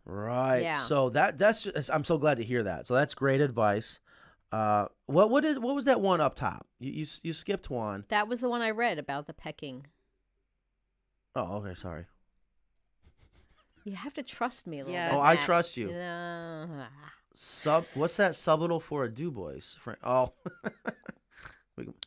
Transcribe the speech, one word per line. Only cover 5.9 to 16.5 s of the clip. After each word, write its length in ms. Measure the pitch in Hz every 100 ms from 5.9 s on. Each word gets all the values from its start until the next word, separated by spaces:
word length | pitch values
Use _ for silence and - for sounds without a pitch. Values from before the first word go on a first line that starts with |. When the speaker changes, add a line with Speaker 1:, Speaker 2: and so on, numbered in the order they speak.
| 226
Speaker 1:
one 180 | 190 175
up 140 | 139
top? 320 | - 113 - - _
You, 140 | 135
you, 100 | 156
s-, 160 | 151 -
you 100 | 160
skipped 380 | 156 - 196 -
one. 340 | 123 107 98 101
Speaker 2:
That 180 | 208 214
was 120 | 240
the 60 | 247
one 100 | 240
I 120 | 226
read 260 | 220 240 156
about 280 | - 143 147
the 60 |
pecking. 540 | - 156 - 143 127 143 _ _ _ _ _ _ _ _ _ _ _ _ _ _
Speaker 1:
Oh, 220 | - 85 104
okay. 100 | 98
Sorry. 320 | 90 92 80 87 _ _ _ _ _ _ _ _ _ _ _ _ _ _ _ _ _
Speaker 2:
You 140 | 208 185
have 160 | 254
to 80 | 294
trust 440 | 254 - 247 - 180
me 140 | 147
a 40 |
little 80 | 135
Speaker 3:
Yes. 180 | 180 170
Speaker 2:
bit, 60 | 143
Speaker 1:
Oh, 60 |
I 120 | 143 165
Speaker 2:
Matt. 80 |
Speaker 1:
trust 320 | 143 170 170 123
you. 100 | 104
Speaker 2:
You 60 |
know, 720 | 175 175 170 175 170 165